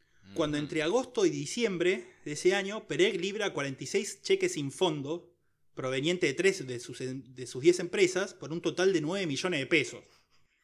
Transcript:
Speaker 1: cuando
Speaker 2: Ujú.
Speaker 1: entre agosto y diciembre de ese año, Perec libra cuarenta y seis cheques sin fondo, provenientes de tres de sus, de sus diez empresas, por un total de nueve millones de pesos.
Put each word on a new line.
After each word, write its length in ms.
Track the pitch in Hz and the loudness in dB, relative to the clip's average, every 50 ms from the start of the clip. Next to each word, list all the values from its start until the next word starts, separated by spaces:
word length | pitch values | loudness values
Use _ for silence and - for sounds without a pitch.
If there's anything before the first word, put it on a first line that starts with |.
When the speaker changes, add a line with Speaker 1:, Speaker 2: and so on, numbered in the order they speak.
| _ _ _ _ - - - | _ _ _ _ -20 -10 -2
Speaker 1:
cuando 220 | 165 156 151 147 147 | 0 0 0 0 -2
Speaker 2:
Ujú. 60 | 151 | -4
Speaker 1:
entre 180 | 135 170 156 | -2 -2 -2
agosto 420 | 151 170 214 254 - - - 226 196 | 0 0 0 0 -2 0 0 2 2
y 60 | 160 | 2
diciembre 760 | 143 143 147 - - 240 233 208 185 165 170 180 202 226 - - - _ - | 2 0 -6 -6 -2 0 0 0 0 2 2 2 2 0 -4 -14 -20 _ -10
de 80 | 147 | -10
ese 200 | 147 - - 180 196 | -6 2 2 4 4
año, 320 | 202 196 196 214 214 208 - | 4 0 -4 -8 -8 -8 -4
Perec 260 | 147 139 185 226 196 175 | 2 4 4 4 4 0
libra 320 | 180 202 196 226 202 185 | -4 -2 -2 -2 -4 -2
cuarenta 320 | - 147 139 139 131 - 139 | -2 -2 -4 -4 -6 -8 -8
y 20 | |
seis 340 | - - 208 214 - - - | -2 -2 -2 -2 -2 -10 -8
cheques 320 | - - 190 190 185 175 - | 0 2 2 2 2 -2 -2
sin 180 | 156 143 135 | -2 -4 -4
fondo, 600 | - - 190 170 156 147 131 143 170 175 - _ _ _ _ _ _ _ _ _ - | 0 2 2 2 2 -2 -4 -4 -6 -6 -8 _ _ _ _ _ _ _ _ _ -10
provenientes 540 | - 135 131 135 135 147 170 180 180 - 196 | -6 -4 -2 -2 0 0 0 2 2 2 0
de 60 | 190 | 0
tres 320 | - 175 190 185 - 139 | 2 2 2 2 0 -6
de 140 | 127 123 120 | -8 -8 -8
sus, 180 | - - 123 - | -8 -12 -10 -8
de 480 | 131 127 131 139 - 135 127 131 127 | -8 -8 -8 -10 -12 -16 -14 -14 -14
sus 160 | - - 127 | -10 -6 4
diez 160 | 131 170 180 190 | 6 6 6 6
empresas, 560 | 175 175 - 208 185 180 - 185 202 196 - | 0 -2 2 4 4 4 4 0 -4 -4 -6
por 160 | - 143 135 | -12 -10 -8
un 80 | 165 175 | -8 -4
total 320 | - 165 - 165 185 196 | -4 -2 0 2 2 4
de 80 | 190 156 | 4 2
nueve 240 | 147 160 190 202 185 156 | 0 0 -2 -2 -2 -2
millones 320 | 135 127 - 180 175 139 | -4 -2 -2 -2 -2 -2
de 60 | 131 - | 0 2
pesos. 340 | 175 151 120 - - 107 - _ _ _ _ _ _ _ _ _ _ _ | 2 2 2 0 -6 -14 -18 _ _ _ _ _ _ _ _ _ _ _